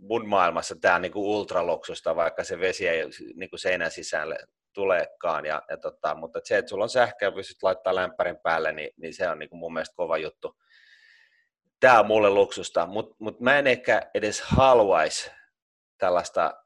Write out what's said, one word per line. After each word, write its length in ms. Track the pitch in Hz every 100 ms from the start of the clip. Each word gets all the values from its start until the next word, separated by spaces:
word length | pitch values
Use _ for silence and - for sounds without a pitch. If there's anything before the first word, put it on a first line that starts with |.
mun 280 | 98 113 107
maailmassa 480 | 101 87 82 - 87
tää 140 | 98
on 80 | 87
niinku 340 | 87 98 101 107
ultraluksusta, 800 | 95 92 87 80 - 82 - 82
vaikka 280 | 82 -
se 160 | 90 87
vesi 280 | 92 87 90
ei 160 | 82 76 - -
niinku 220 | - 92 87
seinän 340 | 92 90 82
sisälle 460 | - 80 80 78 73 - _ _
tuleekaan. 760 | - 98 87 73 - 87 76 76
Ja, 160 | 76 -
ja 60 | 80
tota, 380 | 80 - 78
mutta 240 | 78 82 85
et 80 | -
se, 120 | 104
että 100 | -
sulla 160 | 98
on 40 | 117
sähkö 340 | 127 117 -
ja 80 | 98
pystyt 300 | 92 95 -
laittaa 320 | 95 95 92
lämpärin 440 | 92 90 - 87 85
päälle, 300 | 87 82 78
niin, 180 | 78 73 -
niin 180 | 80
se 140 | 76 90
on 100 | 78
niinku 180 | 76 85
mun 160 | 85
mielestä 240 | 80 82 -
kova 220 | 85 80
juttu. 380 | 78 - 78 - _ _ _ _ _ _ _ _ _ _ _ _
Tää 200 | 131 117
on 60 | 107
mulle 240 | 110 104
luksusta, 560 | 98 98 - 90 90 85
mut, 300 | 101 110 _
mut 220 | 107 -
mä 180 | 120 143
en 80 | 139
ehkä 440 | 120 - 110 -
edes 260 | - 104 -
haluais 880 | - - 131 123 101 85 78 - - - _ _ _ _ _ _
tällaista 640 | 95 87 85 92 80 -